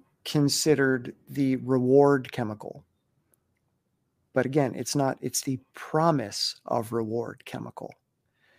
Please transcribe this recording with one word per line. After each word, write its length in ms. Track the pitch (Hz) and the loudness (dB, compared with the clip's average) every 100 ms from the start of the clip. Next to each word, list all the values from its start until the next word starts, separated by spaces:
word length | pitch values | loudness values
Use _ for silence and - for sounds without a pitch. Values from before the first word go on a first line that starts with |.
| _ _ | _ _
considered 920 | - 151 143 - 160 139 135 127 123 - _ | -4 0 2 2 2 4 4 2 -4 -16 _
the 280 | 135 135 127 | -4 -2 -2
reward 720 | 120 131 123 139 143 139 123 | 0 0 6 6 8 4 0
chemical. 520 | - 107 104 - - _ _ _ _ _ _ _ _ _ _ _ _ _ _ _ | -6 -6 -6 -12 -16 _ _ _ _ _ _ _ _ _ _ _ _ _ _ _
But 140 | 131 127 | -2 0
again, 280 | 147 131 | 2 0
it's 220 | - 123 143 | -2 -4 0
not, 220 | 135 - | 0 -2
it's 220 | 131 - | -6 -6
the 160 | - 127 _ | -4 -8 _
promise 880 | - - 156 165 147 104 - - - - | -18 -4 2 2 2 -2 -6 -6 -6 -4
of 260 | 120 113 | -2 -2
reward 520 | 117 110 117 107 - | -4 -2 -4 -6 -10
chemical. 480 | - 117 120 - - - _ _ _ _ _ | -14 -12 -12 -12 -16 -18 _ _ _ _ _